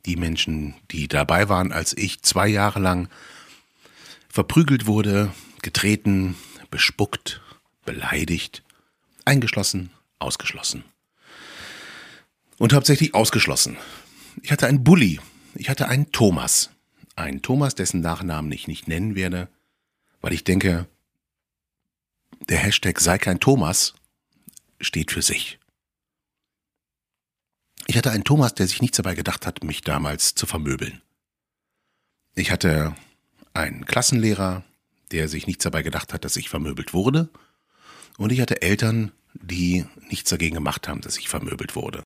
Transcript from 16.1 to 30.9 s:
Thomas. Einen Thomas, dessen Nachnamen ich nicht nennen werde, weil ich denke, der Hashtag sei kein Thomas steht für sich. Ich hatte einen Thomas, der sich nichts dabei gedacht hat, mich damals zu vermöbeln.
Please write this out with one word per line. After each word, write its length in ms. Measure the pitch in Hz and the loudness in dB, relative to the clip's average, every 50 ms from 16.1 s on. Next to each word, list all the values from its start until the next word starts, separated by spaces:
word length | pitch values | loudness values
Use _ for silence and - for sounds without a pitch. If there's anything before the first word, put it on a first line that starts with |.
Thomas. 580 | - - 120 101 87 69 62 - - - - - _ _ _ _ _ _ - _ _ | 2 4 4 4 4 2 0 0 2 0 0 -2 _ _ _ _ _ _ -20 _ _
Einen 240 | - 85 76 67 69 | -8 -6 -6 -6 -6
Thomas, 320 | - - 127 139 143 135 - | -2 0 2 2 2 0 0
dessen 260 | - 92 85 - 90 | -2 -4 -2 -2 -2
Nachnamen 520 | 82 85 82 - 92 87 80 78 78 76 | -2 -2 -2 -2 -4 -4 -4 -4 -4 -6
ich 160 | 76 - - | -6 -8 -8
nicht 200 | - 78 - - | -10 -10 -10 -6
nennen 280 | - 82 85 98 110 104 | -6 -4 -2 -2 -2 -2
werde, 340 | 95 92 90 90 90 90 - _ _ _ _ _ _ _ _ _ _ _ _ _ _ | -2 -2 -2 -4 -4 -6 -10 _ _ _ _ _ _ _ _ _ _ _ _ _ _
weil 120 | - - 90 | -4 -4 -4
ich 100 | 80 - | -2 0
denke, 440 | - 92 95 95 95 85 85 87 - _ _ _ _ _ _ _ _ _ _ _ _ _ _ _ _ _ _ _ _ _ _ _ _ _ _ _ _ - _ - - | 2 2 4 4 2 2 2 -2 -6 _ _ _ _ _ _ _ _ _ _ _ _ _ _ _ _ _ _ _ _ _ _ _ _ _ _ _ _ -20 _ -4 -2
der 100 | 87 82 | 0 2
Hashtag 400 | 80 98 - - - 95 - - | 2 2 2 2 0 0 2 2
sei 180 | - 87 90 | 4 4 4
kein 220 | 98 - - 90 92 | 2 2 0 0 2
Thomas 560 | - 131 139 131 87 78 98 - - - - _ _ _ _ _ _ _ _ _ _ - _ - _ _ _ _ | 4 4 4 4 4 2 2 2 0 0 -2 _ _ _ _ _ _ _ _ _ _ -20 _ -20 _ _ _ _
steht 320 | - - - 80 76 - | -8 -4 -2 -2 -4 -2
für 120 | - 82 76 | -4 -2 -2
sich. 360 | - - - - - - _ _ _ _ _ _ _ _ _ _ _ _ _ _ _ _ _ _ _ _ _ _ _ _ _ _ _ _ _ _ _ _ _ _ _ _ _ _ _ _ _ _ _ _ - - | -2 -2 -2 -6 -8 -10 _ _ _ _ _ _ _ _ _ _ _ _ _ _ _ _ _ _ _ _ _ _ _ _ _ _ _ _ _ _ _ _ _ _ _ _ _ _ _ _ _ _ _ _ -14 -6
Ich 100 | - - | -2 0
hatte 140 | 117 - 131 | 2 2 2
einen 120 | 110 107 98 | 0 0 2
Thomas, 300 | - 143 151 135 117 - | 2 4 4 4 2 4
der 140 | - 95 | 2 0
sich 140 | 92 - - | 0 2 0
nichts 160 | 123 - - | 0 0 0
dabei 180 | - 87 92 87 | 0 -2 -2 -4
gedacht 300 | 82 82 - - - - | -2 -4 -4 -6 -4 -6
hat, 180 | 90 - - - | -8 -8 -6 -8
mich 180 | 78 73 - | -8 -8 -6
damals 540 | - - 73 71 76 73 78 78 - - - | -4 -2 -2 -2 -2 -2 -2 0 -2 0 0
zu 100 | - - | -2 -4
vermöbeln. 560 | - - 82 73 71 65 65 - - | -4 -4 -4 -2 -2 -4 -4 -4 -8